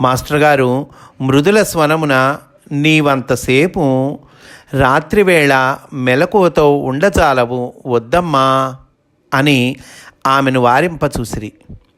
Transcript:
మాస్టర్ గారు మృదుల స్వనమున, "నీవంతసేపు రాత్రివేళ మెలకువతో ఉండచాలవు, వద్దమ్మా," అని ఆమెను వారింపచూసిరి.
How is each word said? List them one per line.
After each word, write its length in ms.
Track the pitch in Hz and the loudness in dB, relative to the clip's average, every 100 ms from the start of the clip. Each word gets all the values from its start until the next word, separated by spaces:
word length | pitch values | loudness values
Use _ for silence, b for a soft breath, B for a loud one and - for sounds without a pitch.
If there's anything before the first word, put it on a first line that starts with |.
మాస్టర్ 360 | 131 127 - 147 | -2 -2 -2 0
గారు 500 | 151 143 127 127 147 B B - | 2 2 2 -2 -6 B B -8
మృదుల 420 | 135 139 151 214 | 0 2 2 2
స్వనమున, 720 | 202 170 147 160 151 131 131 151 - _ - | 0 0 0 0 0 0 0 -2 -10 _ -8
"నీవంతసేపు 1500 | 143 156 156 143 135 117 123 - 131 180 196 139 131 135 - B B B B B | -2 2 2 2 0 -2 -4 0 0 0 0 0 0 -2 -6 B B B B B
రాత్రివేళ 1040 | 135 135 143 156 214 185 170 143 135 131 139 - | -2 0 0 0 0 2 2 2 2 0 -4 -10
మెలకువతో 840 | 147 127 127 180 214 180 170 151 143 | -6 -2 0 0 2 2 2 2 2
ఉండచాలవు, 960 | 135 135 196 190 156 131 120 127 123 - 131 | -2 -2 -2 0 0 2 -2 -4 -8 -10 -4
వద్దమ్మా," 920 | 120 113 170 175 139 131 131 135 131 - _ _ _ _ | -4 -2 -2 0 0 2 0 -2 -8 -20 _ _ _ _
అని 420 | 135 147 135 123 - B B B B 135 | -2 0 0 -2 -6 B B B B -2
ఆమెను 320 | 135 135 127 | 0 0 0
వారింపచూసిరి. 920 | 120 127 175 151 147 - 113 - 104 - - - _ | 2 2 0 -2 -6 -6 -8 -10 -12 -16 -20 -20 _